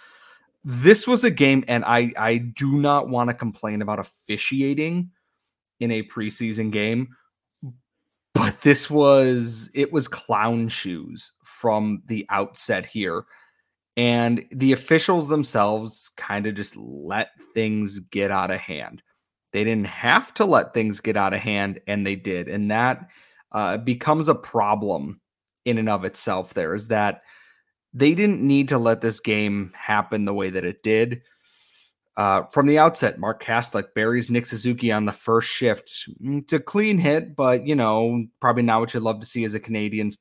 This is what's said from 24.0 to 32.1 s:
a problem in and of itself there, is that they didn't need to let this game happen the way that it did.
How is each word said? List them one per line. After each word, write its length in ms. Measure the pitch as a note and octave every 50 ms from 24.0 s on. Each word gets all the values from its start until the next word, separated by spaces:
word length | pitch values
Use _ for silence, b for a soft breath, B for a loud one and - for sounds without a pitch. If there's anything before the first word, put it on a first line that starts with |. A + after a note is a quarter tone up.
| - D3+ D#3 D#3+ D#3 D3+
a 80 | C#3+
problem 840 | - - - - A#2 G2+ G#2 G#2+ G#2 G#2 G2+ F2+ D2+ C#2 D2+ G2+ - _ _ _ _ _ _ _ _ _
in 140 | B2 A#2 A2+
and 100 | A2 A2
of 160 | G#2 G2 F#2
itself 500 | F#2 - - - - G2 F#2 F#2 - -
there, 220 | G2 E2+ D#2+ F2
is 140 | G#2+ G#2+ A2+
that 340 | A2+ G#2+ G#2 G2+ G2 - b b b b b b b b b b b _ _ _
they 220 | - B2 C3+ D3+ E3+
didn't 260 | F3 G#3 G#3 G3 A#2+
need 300 | A#2+ C#3 C#3 C#3 C#3 C3
to 80 | C#3+ B2
let 240 | A#2 A#2 A2+ A2+
this 180 | - A2+ A2 -
game 520 | - A#2 G#2+ G#2+ G#2+ G#2 G2+ G2+ G2 F#2 -
happen 500 | - - - G#2+ G#2 G2+ - A#2+ G#2+ G#2
the 100 | G2 G2+
way 180 | G2+ F#2+ F#2+
that 120 | F#2 F#2 F2+
it 200 | F2+ G2 - -
did. 400 | G#2+ A2 A2 A#2 A#2+ B2 B2 b b b b b b b b b b b b b b b _ _ _